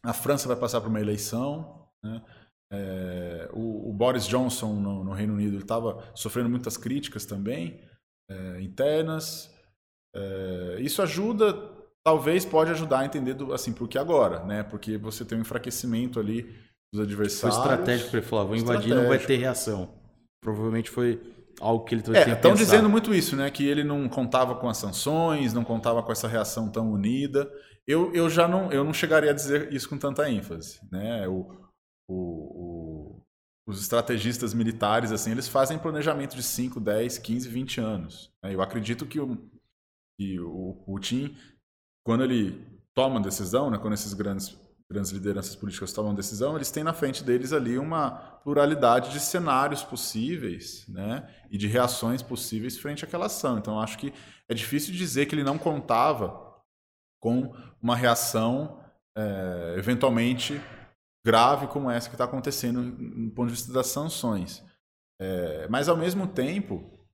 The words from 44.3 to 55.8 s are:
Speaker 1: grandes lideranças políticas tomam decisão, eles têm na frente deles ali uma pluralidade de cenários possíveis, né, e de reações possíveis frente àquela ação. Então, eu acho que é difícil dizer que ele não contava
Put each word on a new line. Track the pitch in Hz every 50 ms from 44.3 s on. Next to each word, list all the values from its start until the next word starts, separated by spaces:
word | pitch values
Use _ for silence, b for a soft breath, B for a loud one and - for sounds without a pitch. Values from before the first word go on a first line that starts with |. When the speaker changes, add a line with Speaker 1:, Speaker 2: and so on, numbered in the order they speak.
| 98 98 98 - - - - _ _ _ _ _
Speaker 1:
grandes | 92 104 95 92
lideranças | 95 98 92 101 98 98 95 - -
políticas | - - 101 92 - 98 92
tomam | - - 107 104 104
decisão, | 98 98 - 113 101 123 143 156
eles | 156 139 -
têm | - 160 151
na | 165
frente | 160 - 147 135 131 - 135
deles | 127 120 123 131 131
ali | 156 147 123 117 120 127
uma | 143 156 165 160 147 127 B B B B B B _
pluralidade | 143 143 147 143 147 156 143 131 117 117 127 - 135
de | 139 147
cenários | - - - 180 175 156 131 127 139 147 147 139
possíveis, | - - 135 117 - - - 110 117 143 175 160 127 98 85 85 - - - - - -
né, | 98 92 98 107 120 143 143 B B B B B
e | 104
de | 98 104
reações | 101 110 123 123 123 - - 120 117 123 127
possíveis | 120 - 127 - - - 110 110 113 127 123 -
frente | - 147 147 147 -
àquela | - - 170 190
ação. | 214 208 - - 139 123 107
Então, | 101 113 107
eu | 107
acho | 110 107 - -
que | - 139 B B B B B B B -
é | 113
difícil | 117 107 110 131 151 147 196 185
dizer | 175 185 160 117 131 143
que | 147 -
ele | 151 139
não | 139 143 156
contava | - - - 139